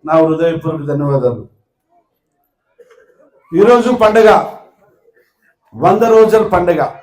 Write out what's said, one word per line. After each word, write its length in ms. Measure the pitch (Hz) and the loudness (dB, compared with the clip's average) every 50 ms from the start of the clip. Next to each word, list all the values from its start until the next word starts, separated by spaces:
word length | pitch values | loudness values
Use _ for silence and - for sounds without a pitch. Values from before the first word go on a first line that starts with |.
| _ | _
నా 60 | 156 160 160 | -2 0 0
హృదయపూర్వక 640 | 160 160 156 156 165 170 165 160 - 165 160 156 143 143 | 0 0 0 -2 -2 -4 -4 -4 -8 -8 -8 -8 -8 -8
ధన్యవాదాలు. 520 | 143 147 147 143 139 135 127 120 117 107 - - _ _ _ _ _ _ _ _ _ _ _ _ _ _ _ _ _ _ _ _ _ _ _ _ _ _ - _ _ _ _ _ _ _ _ _ _ _ _ _ 160 175 | -6 -6 -4 -4 -4 -2 -2 -4 -6 -6 -14 -20 _ _ _ _ _ _ _ _ _ _ _ _ _ _ _ _ _ _ _ _ _ _ _ _ _ _ -20 _ _ _ _ _ _ _ _ _ _ _ _ _ 0 0
ఈరోజు 320 | 202 233 247 233 220 240 - - 220 | 4 4 4 2 2 -2 0 0 0
పండగ, 260 | 214 214 226 220 214 190 156 - - - - - _ _ _ _ _ _ _ _ _ _ _ _ _ _ _ _ _ _ _ _ _ - 110 147 | 2 2 4 4 4 4 2 0 -6 -14 -20 -20 _ _ _ _ _ _ _ _ _ _ _ _ _ _ _ _ _ _ _ _ _ -12 -4 -2
వంద 180 | 180 208 220 233 226 226 | -2 -2 -2 -2 0 4
రోజుల 280 | 220 220 220 214 220 214 - 185 | 4 4 4 2 0 0 0 -2
పండగ. 280 | 175 175 175 170 151 135 110 - - | -2 0 -2 -2 -2 -4 -6 -8 -16